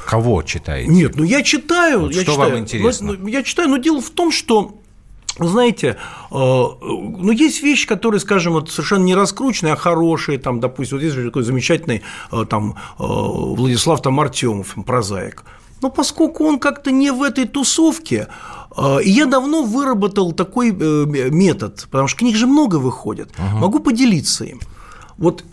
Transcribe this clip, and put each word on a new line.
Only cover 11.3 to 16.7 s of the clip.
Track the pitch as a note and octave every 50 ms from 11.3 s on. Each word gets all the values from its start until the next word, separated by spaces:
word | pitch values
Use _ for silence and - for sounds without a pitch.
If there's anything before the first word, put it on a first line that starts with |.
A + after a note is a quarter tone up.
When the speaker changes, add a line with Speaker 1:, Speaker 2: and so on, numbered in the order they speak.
| - D3 A#2+
Speaker 2:
замечательный, | A2 B2+ B2+ B2 - E3+ E3 - - B2 G#2 - - - - - - -
э, | A2 A2 -
там, | - G#2+ G#2 G#2 - - - - - -
э, | -
Владислав | - G#2 - G#2 G2 - - - C3 B2+ A2 B2 C3 B2 A#2 - D#3+ D#3+ B2+ -
там | C#3 C3 C#3+
Артемов, | D3+ C#3 C3 - - A#2+ A2 G2+ F#2+ - - - G2
прозаик. | - A#2+ B2 A2 F#2+ G#2 F#2+ F#2+ G2 - - - - - - - - - -
Но | - C4+
поскольку | C4 - C#4+ - - - E4 D#4 D#4+ - D4+
он | D#4 D4+ B3+
как-то | - D4